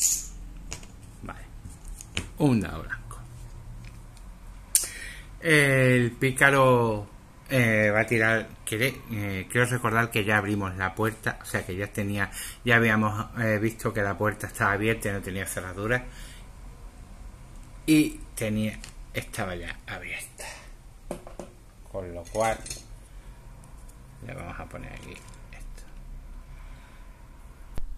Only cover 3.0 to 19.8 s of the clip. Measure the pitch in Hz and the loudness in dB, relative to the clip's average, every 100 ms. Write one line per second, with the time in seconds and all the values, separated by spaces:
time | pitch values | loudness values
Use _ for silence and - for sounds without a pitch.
3 | - - - - - - - - - - | -8 -12 -12 -14 -14 -12 -12 -12 -14 -14
4 | - - - - - - - - - - | -16 -16 -16 -14 -14 -16 -2 0 0 -6
5 | - - - - 165 151 139 135 127 127 | -12 -12 -14 -2 6 8 8 8 8 8
6 | 120 - 135 131 139 135 131 123 117 104 | 4 2 0 6 8 10 8 8 6 2
7 | 104 - - - - 131 117 107 107 104 | -4 -14 -20 -18 0 4 6 6 6 6
8 | 110 117 110 113 101 - - 110 135 - | 4 4 6 4 0 -10 -6 0 0 0
9 | - 107 104 95 90 123 120 123 117 113 | -6 -4 -2 -4 0 4 4 4 4 4
10 | 117 113 101 104 101 104 95 92 92 - | 4 2 4 4 4 2 0 0 -2 2
11 | 110 107 - - - 104 95 92 101 - | 0 0 -4 -4 -4 -4 -2 -4 -4 -2
12 | 101 101 98 - - - 120 117 113 107 | -2 0 -2 -4 -10 -4 4 6 8 6
13 | 107 104 113 123 113 107 110 - 113 107 | 4 0 -4 -2 2 2 2 0 -2 0
14 | 101 95 107 98 98 - 104 101 110 110 | 0 2 0 0 -6 0 2 4 2 0
15 | 107 98 95 95 92 98 90 90 107 123 | -2 -4 -4 -4 -4 -6 -6 -4 0 0
16 | 127 - - - - - - - - - | -2 -12 -14 -14 -16 -16 -16 -16 -16 -16
17 | - - - - - - - - 156 151 | -16 -16 -16 -16 -16 -16 -16 -4 6 6
18 | 147 - - - 110 107 107 - - - | 6 0 -10 -4 0 2 0 -2 -10 -14
19 | - 120 - - 95 87 82 - | -8 -8 -6 -4 -4 -4 -6 -10